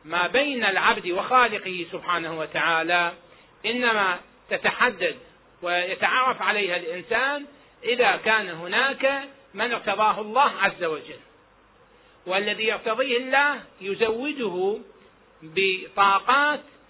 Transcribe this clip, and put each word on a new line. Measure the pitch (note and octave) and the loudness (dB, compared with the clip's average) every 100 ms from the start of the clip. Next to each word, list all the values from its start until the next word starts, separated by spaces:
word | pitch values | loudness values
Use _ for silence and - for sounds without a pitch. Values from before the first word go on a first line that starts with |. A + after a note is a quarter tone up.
ما | D3+ E3+ F3 | -6 -2 0
بين | A#3 D4 B3+ | 2 0 0
العبد | G#3+ F#3 F3 G#3+ F3+ | 0 2 2 2 0
وخالقه | F3+ - B3+ A#3 G#3 F#3+ F3+ E3 | -4 4 4 4 0 -6 -8 -8
سبحانه | F3+ - F3 E3 D#3+ | -10 -4 -2 -2 -6
وتعالى | D3+ D#3+ D#3 D#3+ D#3+ F3 E3+ E3+ - - - _ G#3 | -6 -2 0 2 2 2 0 -4 -20 -20 -20 _ -6
إنما | A#3+ B3 G#3+ F#3+ F3+ - _ - | -2 0 2 0 -2 -8 _ -8
تتحدد | F#3+ G3+ - B3 G3 F3 D3 - - _ - | -2 -2 2 0 2 -4 -4 -14 -20 _ -10
ويتعرف | F3 F3 F3+ F#3 G3 A3+ C4 A#3+ | -2 -2 -2 0 2 2 2 0
عليها | F#3+ G#3 F#3+ F3+ | 0 0 0 -4
الإنسان | E3+ F3+ - A3 C4+ C#4+ C#4+ - - _ | -4 -8 -2 -2 0 -4 -8 -20 -20 _
إذا | G#3+ A#3+ A3+ G#3 | -4 2 2 2
كان | G#3+ A3 F#3+ | 2 0 0
هناك | E3 F3 G#3+ C4+ C4+ C4+ C#4 C#4 - _ | -8 -4 0 0 0 0 -2 -6 -18 _
من | G3 A#3+ | -6 -4
ارتضاه | A#3 - G3 G#3+ G3 | -2 -2 2 2 2
الله | G#3+ A#3 C4+ F#3+ | -2 2 2 2
عز | G3 F#3 | -2 0
وجل، | E3+ D3+ C#3 C#3+ - _ _ _ _ _ _ _ _ _ F3 | -4 -6 -10 -18 -20 _ _ _ _ _ _ _ _ _ -4
والذي | F#3+ G#3 G#3 | -2 -2 -2
يرتضيه | A3 G#3 A#3 A3 C#4 A#3+ | -2 -2 -2 -2 0 0
الله | C4 C4+ C#4+ C4 F3+ - | 2 2 2 0 -10 -14
يزوده | F#3+ F#3+ A3+ A3+ C#4+ C#4 G#3+ F3+ F#3+ A3+ - - - _ _ _ | -8 0 0 0 -4 -4 -4 -2 -2 -2 -8 -20 -20 _ _ _
بطاقات | D#3+ E3 G3 F#3 - - G3 G3 - C4+ D4 D4 - - _ | -8 0 0 0 -6 2 4 4 4 2 4 0 -8 -20 _